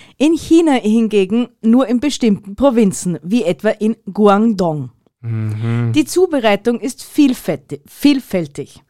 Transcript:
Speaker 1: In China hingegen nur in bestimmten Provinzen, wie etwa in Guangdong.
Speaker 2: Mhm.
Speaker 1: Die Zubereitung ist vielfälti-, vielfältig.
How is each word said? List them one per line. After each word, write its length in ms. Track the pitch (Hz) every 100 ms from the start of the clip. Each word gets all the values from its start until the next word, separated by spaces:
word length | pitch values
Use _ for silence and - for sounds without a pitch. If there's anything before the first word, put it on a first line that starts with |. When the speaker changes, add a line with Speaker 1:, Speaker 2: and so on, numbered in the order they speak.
| - -
Speaker 1:
In 160 | 294
China 400 | 320 - 330 320
hingegen 760 | 269 202 226 220 208 185 226 247 _
nur 260 | 220 240 269
in 120 | 247
bestimmten 560 | 294 - 233 202 - 202
Provinzen, 640 | 277 233 202 - 180 160
wie 220 | 165 240
etwa 260 | 170 185 214
in 260 | - 214 233 -
Guangdong. 760 | 185 208 196 226 190 175 151 127 _ _ _
Speaker 2:
Mhm. 720 | 117 110 107 107 113 117 117
Speaker 1:
Die 120 | 117 254
Zubereitung 760 | 349 370 294 220 202 240 233
ist 240 | 226 -
vielfälti-, 760 | - - 285 254 - 156 - - _
vielfältig. 960 | - 285 277 - 185 151 147 - -